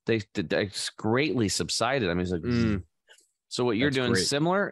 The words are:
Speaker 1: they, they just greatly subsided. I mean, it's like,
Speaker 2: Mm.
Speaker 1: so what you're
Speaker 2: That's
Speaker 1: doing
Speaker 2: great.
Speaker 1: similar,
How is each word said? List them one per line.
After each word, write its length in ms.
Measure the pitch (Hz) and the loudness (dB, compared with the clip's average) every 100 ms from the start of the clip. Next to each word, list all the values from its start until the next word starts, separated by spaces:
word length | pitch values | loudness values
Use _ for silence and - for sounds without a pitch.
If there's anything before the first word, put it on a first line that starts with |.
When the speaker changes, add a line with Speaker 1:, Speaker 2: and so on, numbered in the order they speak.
| - | -2
Speaker 1:
they, 140 | 113 - | 0 -2
they 320 | - 78 80 98 | -6 -2 0 -2
just 300 | - - - | -4 -8 -4
greatly 520 | 110 120 156 127 101 | 0 0 2 0 0
subsided. 600 | - 87 - 117 135 95 | 0 -2 -2 0 0 0
I 40 | |
mean, 80 | 87 | 0
it's 100 | 90 | 0
like, 100 | 90 | -2
Speaker 2:
Mm. 400 | 110 120 113 101 - _ _ - _ _ _ | 0 0 2 0 -6 _ _ -20 _ _ _
Speaker 1:
so 160 | - | -2
what 120 | 123 107 | 0 2
you're 100 | 143 | 0
Speaker 2:
That's 60 | 135 | 2
Speaker 1:
doing 160 | 123 | 2
Speaker 2:
great. 140 | 117 98 | 2 0
Speaker 1:
similar, 440 | 143 165 190 190 | 0 2 0 0